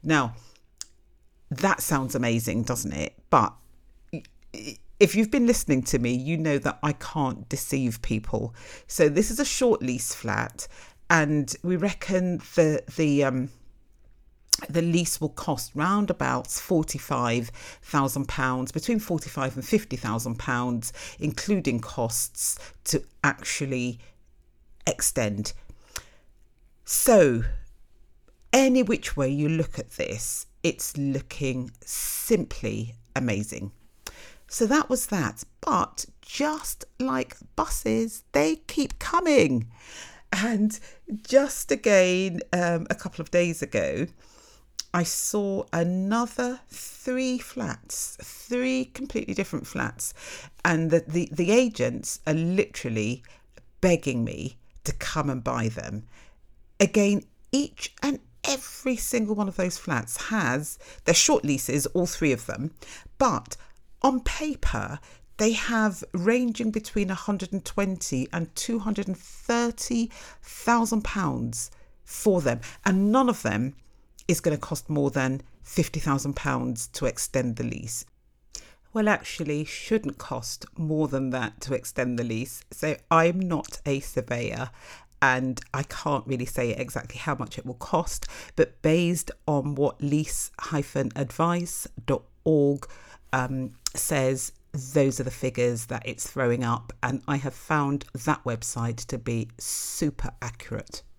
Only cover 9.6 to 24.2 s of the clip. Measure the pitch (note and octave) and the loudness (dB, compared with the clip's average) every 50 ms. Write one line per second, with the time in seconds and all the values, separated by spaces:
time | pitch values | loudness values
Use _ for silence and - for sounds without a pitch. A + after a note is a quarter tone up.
9.6 | C4 A#3+ - - - B2+ B2 - - - - - - A2 G2+ G#2 A#2+ - - - | 4 4 4 2 2 -2 -2 -2 -4 -6 -8 -6 -4 -2 -2 -2 -2 -4 -8 -12
10.6 | - - - - - - - - - - E3+ D#3+ D3+ D3 D3+ D3 C#3 - - - | -14 -14 -14 -18 -20 -20 -20 -20 2 4 4 4 6 4 2 0 0 -2 -6 -6
11.6 | - F3 F#3 E3+ F3 G3+ - - - - G3 F#3 F#3 F3+ F3 F3+ - - - - | -2 -2 0 0 0 -2 -2 -4 -4 -2 0 0 2 0 -2 -4 -6 0 4 4
12.6 | D#3+ D#3 D3+ - - - - - D#3+ D3+ C#3+ C#3+ C#3 C3+ B2+ B2+ B2+ A#2+ - - | 6 6 4 0 -2 -6 0 2 2 4 6 4 4 4 2 0 -2 -4 -8 -16
13.6 | - - - - _ _ - _ - - - - - - _ _ _ - - - | -20 -20 -20 -20 _ _ -20 _ -20 -20 -20 -20 -20 -20 _ _ _ 0 0 0
14.6 | - - D3+ E3 E3 E3+ E3 F3 E3+ E3 - - D#3 D3+ - - - - D3 B2+ | 0 -2 0 2 2 4 4 2 2 0 -2 -4 -4 -6 -6 -6 -4 -2 -2 -2
15.6 | - - - D3 D3+ F#3 G3+ G#3 G#3 F#3+ F3 - C#3 C3 B2+ B2+ B2 - - - | -4 -8 -4 0 2 2 2 2 2 0 0 -2 0 0 0 0 -2 -4 -8 -8
16.6 | - - F#3 D#3+ D#3 - - C#3 - - C#3+ B2 A#2+ A#2+ A#2 B2 A#2 A2+ - - | -2 2 2 2 2 0 -4 -8 -4 -2 -2 0 2 2 2 0 0 -4 -10 -14
17.6 | - - - - - - - D3 C#3 C3+ - C#3+ C#3 C3+ - - C3 C3 B2+ B2+ | -16 -18 -18 -18 -10 0 2 2 2 2 0 -2 -4 -4 -2 0 0 0 0 -2
18.6 | B2+ C3 - D#3+ - - A#3+ G#3+ G#3+ - F3 D#3 - - - D3 C3+ C3 B2+ C#3 | -4 -4 -6 -4 -2 0 0 0 0 -2 -4 -4 -4 -6 -6 -4 -4 -4 -4 -6
19.6 | B2+ - - G#3+ - - C3 A#2+ - A2+ G#2+ A#2 A#2 B2 A#2 A#2 - - B2+ B2 | -2 2 2 2 2 -2 -8 -6 -4 -4 -2 -2 -2 -4 -6 -4 -2 -2 -2 0
20.6 | B2 B2 A#2+ A#2 A2+ - - - - - - - D#3 D3 - - - - G#3 F#3+ | 0 0 -2 -2 -4 -6 -10 -10 -14 -14 -10 -4 -4 -4 -4 -4 0 2 2 2
21.6 | D3+ C#3 A#2+ A#2 A#2 - - - A#2 A2+ A2+ - - - - - - - - - | 2 0 0 0 -4 -6 -4 -2 -2 0 0 -2 -2 -4 -4 -4 -4 -4 -4 -4
22.6 | - - - - - - - - - - - - - D3 - - - - - - | -8 -16 -18 -10 -4 -2 -2 -2 -2 -4 -6 0 0 0 0 0 -6 -6 -4 -4
23.6 | D3 C3+ C3 B2+ B2 B2 A#2 A#2 - - - - | -2 -2 -2 -2 -2 -2 -4 -6 -14 -20 -20 -20